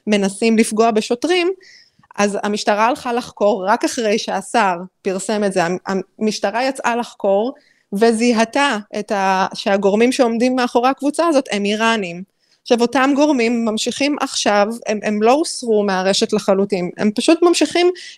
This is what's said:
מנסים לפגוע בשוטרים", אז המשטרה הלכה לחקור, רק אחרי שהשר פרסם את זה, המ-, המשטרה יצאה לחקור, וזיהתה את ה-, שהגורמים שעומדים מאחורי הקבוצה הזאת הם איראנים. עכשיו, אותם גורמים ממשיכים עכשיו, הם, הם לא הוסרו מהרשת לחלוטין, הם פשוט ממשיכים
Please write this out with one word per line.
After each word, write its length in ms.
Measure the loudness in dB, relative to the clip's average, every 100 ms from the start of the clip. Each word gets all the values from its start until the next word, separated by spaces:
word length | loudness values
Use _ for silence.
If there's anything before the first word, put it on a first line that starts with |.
| -2
מנסים 500 | 0 0 0 2 2
לפגוע 340 | 2 2 2
בשוטרים", 600 | 0 -2 -4 0 0 0 -4 -12 -20 _ _ _ -2
אז 200 | -2 -2
המשטרה 440 | -4 -2 0 2 2
הלכה 260 | 0 -4
לחקור, 520 | -6 -6 -2 0 0 0
רק 180 | 0 0
אחרי 320 | -2 0 -2
שהשר 580 | -2 -6 -2 0 0 -2 -8 _
פרסם 420 | -6 -4 -4 -2
את 100 | -2
זה, 100 | 0
המ-, 380 | -2 -2 -4 -6 -6 -4
המשטרה 460 | -4 -2 -4 -2 -4
יצאה 300 | -4 -4 -4
לחקור, 580 | -6 -4 0 0 0 -6 _ _ -8 0
וזיהתה 800 | 2 4 2 2 2 0 0 -2 -6 -8
את 120 | -4
ה-, 360 | -2 0 0 -2
שהגורמים 580 | -2 0 2 2 4 2
שעומדים 440 | 2 0 2 0 0
מאחורי 340 | 0 2 0
הקבוצה 380 | 0 -2 0 2
הזאת 180 | 2 0
הם 140 | -2 -2
איראנים. 580 | 0 0 -2 -4 -10 -14 _ _ _ 0
עכשיו, 160 | 2
אותם 300 | 2 2 2 4
גורמים 500 | 2 2 0 0 -2
ממשיכים 500 | -2 -4 -2 -2 -2
עכשיו, 460 | -4 -2 2 2 2 -2 -6
הם, 120 | -4
הם 200 | -2 2
לא 80 | 2
הוסרו 520 | 2 0 -6 0 0
מהרשת 500 | 2 0 0 0 0
לחלוטין, 560 | -2 0 0 0 -2 -4 -2
הם 140 | -2
פשוט 280 | 0 2 4
ממשיכים 500 | 4 2 0 2 0 0 -10